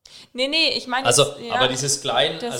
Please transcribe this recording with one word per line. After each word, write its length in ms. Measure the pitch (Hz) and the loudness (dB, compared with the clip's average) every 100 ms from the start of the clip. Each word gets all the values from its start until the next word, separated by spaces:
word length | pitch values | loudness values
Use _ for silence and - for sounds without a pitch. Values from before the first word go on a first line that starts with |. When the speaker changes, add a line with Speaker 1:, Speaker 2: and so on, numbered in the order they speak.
| - - - | -20 -20 -16
Speaker 1:
Nee, 140 | 247 269 | -4 -2
nee, 220 | 311 311 | 2 2
ich 180 | - 254 | 0 -4
meine 180 | 247 240 | -2 2
Speaker 2:
Also, 180 | - 143 | 4 4
Speaker 1:
das, 100 | - | 0
ja, 120 | - 127 | -4 0
Speaker 2:
aber 120 | 127 | 0
dieses 340 | 127 139 - | 0 -2 -2
klein, 380 | 135 120 151 165 | 0 0 0 -2
Speaker 1:
das, 140 | 135 127 | -6 -4